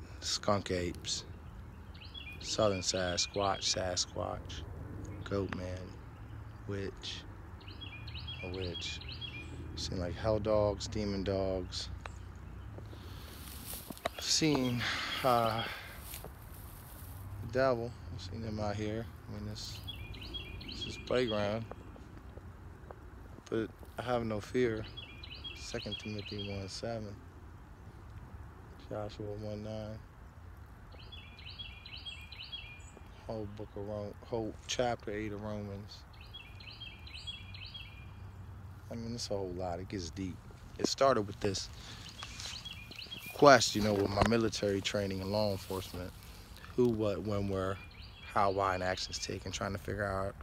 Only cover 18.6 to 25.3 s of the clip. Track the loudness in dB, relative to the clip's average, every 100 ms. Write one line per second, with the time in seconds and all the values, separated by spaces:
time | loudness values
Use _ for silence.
18.6 | 0 2 0 0 -2 -8 -10 -6 -6 -6
19.6 | -8 -8 -8 -8 -8 -8 -6 -6 -6 -8
20.6 | -6 -4 -4 -4 2 4 4 4 4 2
21.6 | -2 -8 -12 -12 -12 -14 -12 -12 -12 -12
22.6 | -12 -12 -12 -12 -12 -14 -14 -14 -2 0
23.6 | 0 -4 -12 -6 2 2 2 0 2 4
24.6 | 4 4 -2 -8 -12 -12 -12